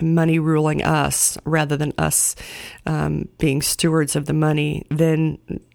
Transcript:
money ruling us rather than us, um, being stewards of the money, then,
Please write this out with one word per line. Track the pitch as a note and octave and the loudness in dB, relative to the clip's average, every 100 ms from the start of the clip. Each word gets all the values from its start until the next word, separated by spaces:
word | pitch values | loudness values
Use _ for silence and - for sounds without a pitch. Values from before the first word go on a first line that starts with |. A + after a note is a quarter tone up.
money | D#3+ E3 D#3+ D#3+ | 2 4 4 2
ruling | D#3 D#3 D3+ D3 | 2 2 2 0
us | - D#3 C#3+ - - - - | 0 2 0 0 -2 -2 -2
rather | D#3 D3 D3 | 0 2 0
than | D3 - | -2 -2
us, | D#3 - - - - - - - - | 0 0 -2 -4 -12 -16 -16 -10 -4
um, | D3+ D3+ D3+ - - | -2 -2 -2 -6 -2
being | D#3+ C#3 | 0 0
stewards | - - E3+ D#3+ D3 D#3 | -2 0 0 2 0 -2
of | C#3+ | -2
the | |
money, | D3+ D#3 D3+ D3 D3+ - | 0 2 0 -2 -4 -4
then, | D#3 D#3+ D#3 D#3+ D3 - - - | 0 2 2 0 -2 -8 -12 -12